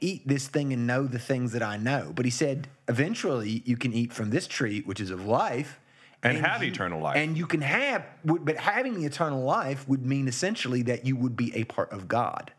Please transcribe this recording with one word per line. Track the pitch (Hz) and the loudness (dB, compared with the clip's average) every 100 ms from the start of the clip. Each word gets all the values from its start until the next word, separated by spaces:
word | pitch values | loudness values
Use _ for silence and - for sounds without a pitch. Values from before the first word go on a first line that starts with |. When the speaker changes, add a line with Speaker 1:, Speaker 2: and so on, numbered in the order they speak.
Speaker 1:
eat | 180 196 131 | -4 -2 0
this | 139 - | 0 0
thing | 151 143 | -2 0
and | 127 | 0
know | 120 127 139 | 2 2 0
the | 120 | -2
things | - 131 123 | -2 0 0
that | 117 | -2
I | 110 107 | -2 -2
know." | 113 139 76 | 0 0 -2
But | 85 | -2
he | 123 | 0
said, | 120 151 139 143 - - | 2 0 0 -6 -8 -2
"Eventually | 120 156 226 196 120 107 113 | 2 2 0 0 0 0 -2
you | 123 120 | 0 0
can | 131 | 0
eat | 117 117 | 0 -2
from | - 107 | -2 0
this | 139 - | 0 -2
tree, | - 120 104 | -2 -2 -2
which | 98 98 | -4 -4
is | 95 | -4
of | 92 98 | -4 0
life." | 123 208 123 143 - _ - - - | 2 2 -2 -6 -10 _ -20 -20 -2
Speaker 2:
And | 120 127 | 0 2
Speaker 1:
And | 165 | 2
Speaker 2:
have | 226 | 2
Speaker 1:
you | 160 | -2
Speaker 2:
eternal | 92 92 82 | -2 -2 -2
life. | 78 71 | 0 0
Speaker 1:
And | 156 156 | 0 -2
you | 170 | 0
can | 156 | 0
have, | 139 202 277 226 - - | 2 0 2 -2 -4 -4
would, | 156 - 151 | 2 2 2
but | - | 0
having | 202 214 269 | 2 2 0
the | 202 | -2
eternal | 151 - 160 135 | -2 0 0 2
life | 131 208 135 139 135 | 2 2 2 -2 0
would | 135 127 | 0 2
mean | 139 135 | 2 0
essentially | 120 185 226 123 123 | 0 -2 -2 0 0
that | 120 117 | 2 0
you | 131 131 | 0 2
would | 127 117 | 2 0
be | 117 | -2
a | 113 | 0
part | 113 - 90 | -2 -2 -2
of | 104 92 | -4 -2
God. | 110 113 - - | 0 0 -2 -10